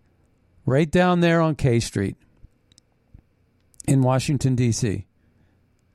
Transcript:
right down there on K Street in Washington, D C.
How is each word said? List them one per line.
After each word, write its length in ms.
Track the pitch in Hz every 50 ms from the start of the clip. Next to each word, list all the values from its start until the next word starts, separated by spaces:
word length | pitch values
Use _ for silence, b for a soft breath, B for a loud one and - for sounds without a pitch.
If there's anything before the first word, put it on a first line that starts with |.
| _ _ _ _ _ _ _ _ _ _ _ _ _
right 240 | - 123 139 170 156
down 300 | - 180 180 180 180 175
there 200 | 170 170 165 170
on 140 | 165 160 151
K 260 | - - 139 117 117
Street 360 | 113 - - 107 98 95 - - _ _ _ _ - - _ _ _ _ _ _ _ _ _ _ _ _ - - _ _ _ _ _ _ _ _ _ _ _ - -
in 160 | - 139 135 131
Washington, 520 | 127 131 131 - - 151 123 - 135 127
D 160 | 120 127 120 110
C. 340 | - - 110 92 98 95 _ _ _ _ _ _ _ _ _ _ _ _ _ _ _ _ _ _